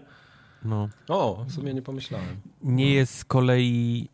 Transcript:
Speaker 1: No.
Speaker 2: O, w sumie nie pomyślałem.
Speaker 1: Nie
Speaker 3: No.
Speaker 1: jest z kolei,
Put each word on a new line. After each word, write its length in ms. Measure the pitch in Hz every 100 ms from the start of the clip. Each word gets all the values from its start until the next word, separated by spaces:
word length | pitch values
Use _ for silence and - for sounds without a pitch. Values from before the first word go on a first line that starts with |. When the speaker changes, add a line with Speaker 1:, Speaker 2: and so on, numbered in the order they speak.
| - - _ _ - _ 110
Speaker 1:
No. 240 | 107 104 - -
Speaker 2:
O, 360 | 196 123 95 131
w 40 |
sumie 220 | - 139
nie 80 | 131
pomyślałem. 460 | 131 135 - 110 90 95 - -
Speaker 1:
Nie 220 | 135 127 139
Speaker 3:
No. 60 |
Speaker 1:
jest 240 | 139 131 -
z 100 | -
kolei, 840 | 131 127 123 123 120 120 120 113